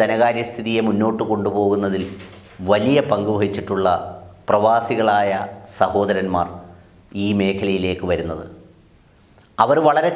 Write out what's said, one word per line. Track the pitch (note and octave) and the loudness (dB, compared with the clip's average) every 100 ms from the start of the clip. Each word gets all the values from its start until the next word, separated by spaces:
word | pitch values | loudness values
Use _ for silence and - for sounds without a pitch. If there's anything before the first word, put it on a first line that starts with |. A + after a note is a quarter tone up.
ധനകാര്യസ്ഥിതിയെ | G#2+ A2+ A#2+ A#2 A#2 - A2 A2+ A2+ | 2 2 2 0 -4 -6 -2 0 0
മുന്നോട്ട് | G#2 A2 A2 A2+ | 2 0 0 -2
കൊണ്ടുപോകുന്നതിൽ | G#2 G2 G2+ G2+ G2+ G2 F#2+ F#2 - - - - - F#2 | -2 0 0 2 2 0 -2 -6 -12 -18 -20 -20 -6 2
വലിയ | G#2 A#2 C#3+ C#3 | 2 4 2 2
പങ്ക് | G2+ G2+ G#2 | 0 0 0
വഹിച്ചിട്ടുള്ള | G2+ G2+ G2 G2 F#2 F2 - - - - - | 0 -2 -4 0 0 0 -4 -14 -18 -10 0
പ്രവാസികളായ | G#2 A2 A#2 A2+ A#2 A2 G#2 G2+ F#2+ G2 - - - | 2 4 2 0 0 2 2 2 -2 -6 -12 -8 -2
സഹോദരന്മാർ | F#2+ G#2 G2+ F#2+ F#2+ F2+ F2 - - - - _ - G2+ G2+ | 0 2 0 0 0 -2 -4 -8 -18 -20 -20 _ -14 -6 -2
ഈ | G2+ | 0
മേഖലയിലേക്ക് | G2 G2 G2+ F#2+ F#2 F2+ F2+ | 0 0 -2 -2 -2 -2 -2
വരുന്നത്. | E2 D#2+ D#2 - - - _ _ _ _ _ _ _ _ - | -2 -4 -8 -12 -18 -20 _ _ _ _ _ _ _ _ 0
അവർ | A#2 D3+ D#3 | 2 4 4
വളരെ | D3 E3+ | 4 2